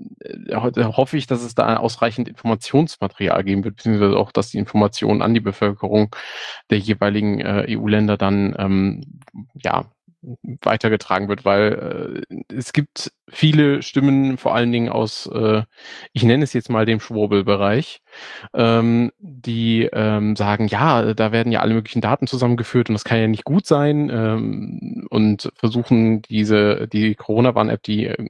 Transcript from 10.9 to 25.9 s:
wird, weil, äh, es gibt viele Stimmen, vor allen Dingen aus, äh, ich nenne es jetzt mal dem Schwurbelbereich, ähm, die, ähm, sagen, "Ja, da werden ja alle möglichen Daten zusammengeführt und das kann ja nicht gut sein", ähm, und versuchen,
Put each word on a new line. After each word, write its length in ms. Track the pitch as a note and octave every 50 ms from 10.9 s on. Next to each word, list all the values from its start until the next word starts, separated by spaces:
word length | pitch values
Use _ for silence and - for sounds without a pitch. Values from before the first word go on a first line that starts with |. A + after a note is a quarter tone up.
| A2 G2+ - - F#2+ F#2 G2+ G2+
wird, 180 | G#2 G2 -
weil, 800 | G2 G2 G2+ G#2 G#2 G#2+ - - - - - - - - - - -
äh, 240 | - - - - -
es 180 | A#2+ A#2+ - -
gibt 380 | - D3 - _ - - - - _ _ -
viele 540 | - - - D#3 D3+ D3+ D3 C#3+ C#3 C3+
Stimmen, 560 | - - - C#3 C3+ C#3 C3+ C3+ C3+ C3+ C3 B2
vor 180 | - - -
allen 160 | A#2 A#2+ A#2+
Dingen 180 | A#2+ A#2+ A#2 A#2
aus, 380 | - A#2 A2+ G#2+ - - - -
äh, 360 | - - A2+ G#2+ G#2+ G#2+ A2 - _ - - - - - - - _
ich 100 | - A2
nenne 200 | A#2 A#2+ C#3 D3+
es 100 | C3 -
jetzt 160 | B2 - -
mal 160 | A#2+ A2 A2
dem 140 | A2 A2+ A2
Schwurbelbereich, 1000 | - - A#2 G#2+ G#2 G2+ G#2 G2+ F#2+ F#2 G2+ G2 G2+ G2 G#2 B2+ D#3+ - - - _ _ - - - - - - - - -
ähm, 580 | - A#2 A#2 A#2 A#2 A2+ A#2 A#2 A#2 A#2+ A#2 - _
die, 720 | G#3 F3+ C#3 B2 A#2+ A#2+ A#2 A2+ A2+ A2+ A2+ A2+ A2+ -
ähm, 440 | - A2 A2 G#2+ G#2+ G#2+ G#2 G#2 G#2+
sagen, 320 | - G#2 G2+ G#2 G#2 A2+ G#2
"Ja, 460 | - G#2 C3+ D#3+ D3 A#2+ A2 A2 A2
da 180 | - A2 G#2+
werden 200 | G#2+ A#2 A2+ A#2+
ja 80 | A#2 -
alle 140 | - A2 A2+
möglichen 280 | A2+ G#2+ - - A#2+
Daten 260 | A2 G#2+ A#2+ - - B2
zusammengeführt 640 | - B2+ B2+ A#2+ A#2+ A#2 A#2 - - B2 A#2 -
und 40 | A2
das 100 | G#2 -
kann 160 | - A#2 A2+
ja 80 | A2+ A2
nicht 160 | A2 G#2+ -
gut 220 | - C#3 F#3 -
sein", 440 | - D#3+ C#3+ C#3+ D3 D3+ D3 D3 C#3+
ähm, 960 | A#2+ A2+ A2+ A2 A2 A2 A2 G#2+ G#2 G#2 G#2 - - - - - - - - -
und 420 | - A2+ G#2+ G#2+ G#2+ G2+ - - -
versuchen, 680 | _ - A#2 A2+ A#2+ A#2+ -